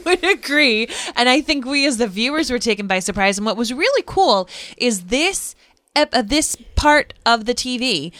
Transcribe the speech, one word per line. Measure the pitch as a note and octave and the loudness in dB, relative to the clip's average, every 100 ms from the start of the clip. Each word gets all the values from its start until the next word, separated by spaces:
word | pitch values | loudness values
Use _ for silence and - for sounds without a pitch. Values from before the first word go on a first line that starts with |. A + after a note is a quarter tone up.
| E4+ | 0
would | F4+ | 0
agree. | F4 F4+ - D4 C#4+ G#3+ A#3 - - A#3+ | 0 -2 0 2 2 2 -2 -6 -6 0
And | B3 | 2
I | C4+ | 2
think | - C#4+ B3 | 2 -2 -2
we | C#4+ C#4 | 0 0
as | A3+ | 0
the | A#3 | -2
viewers | F#3 A#3+ D4+ D4 | -2 -2 0 -2
were | A#3+ | -2
taken | - G3+ G3+ | -2 -2 0
by | F#3+ | -2
surprise. | F#3 G3+ G3 G3 | -2 0 0 0
And | G#3+ | -2
what | G3+ | -2
was | A3+ | -4
really | B3 A#4+ C#5 - | -2 0 0 0
cool | - F4+ G3+ F3+ - - - | 2 4 2 0 -10 -16 -4
is | B3 G3+ F3+ | -2 -2 -2
this | B3 F4 F#4+ - - _ _ _ D4 | 0 0 -2 -8 -14 _ _ _ 0
ep-, | D4 | 0
uh, | - | 0
this | G#3 D4 - - - - | 0 0 0 -4 -6 0
part | D4 D4 - - A3+ | 4 4 2 -4 0
of | A#3 A3 | 0 0
the | A#3+ | -4
T | B3+ B3 | -4 -2
V | B3+ F3+ D#3+ | -2 -2 -4